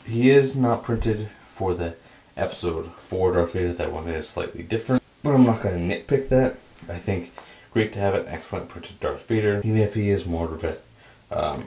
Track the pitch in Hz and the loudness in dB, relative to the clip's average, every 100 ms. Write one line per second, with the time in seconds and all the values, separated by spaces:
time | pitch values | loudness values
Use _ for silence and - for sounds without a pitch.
0 | 113 117 127 139 135 135 123 117 - 113 | -6 4 8 8 6 2 0 0 -2 -2
1 | 113 104 107 - - - 95 87 85 - | 0 -2 -6 -14 -18 -6 -2 -2 -4 -8
2 | - - _ - - - 87 82 85 - | -20 -20 _ -6 -4 -2 -4 -4 -8 -12
3 | - 92 92 90 85 92 87 87 80 80 | -6 0 2 4 2 0 -2 -2 -4 -4
4 | 82 80 - 85 - - 87 113 - 127 | -6 -6 -6 -6 -6 -8 -4 -4 0 0
5 | - _ 147 135 120 113 101 87 87 - | -2 _ 2 6 6 4 0 -2 -2 -2
6 | - 135 - 131 127 - - - 87 87 | 0 0 4 2 2 -2 -16 -20 -12 -8
7 | 101 90 - - - - - 117 107 104 | -4 -4 -4 -16 -20 -20 -4 0 0 0
8 | 98 95 - 85 - 92 90 90 - - | 0 0 -2 -10 -8 -8 -8 -14 -16 -6
9 | - - - 110 104 101 107 110 104 110 | -6 -6 -2 0 2 2 2 2 2 2
10 | 101 95 87 82 82 78 80 - - - | 2 0 0 -4 -4 -4 -6 -6 -14 -20
11 | - - - 76 78 67 | -20 -20 -8 -4 -4 -4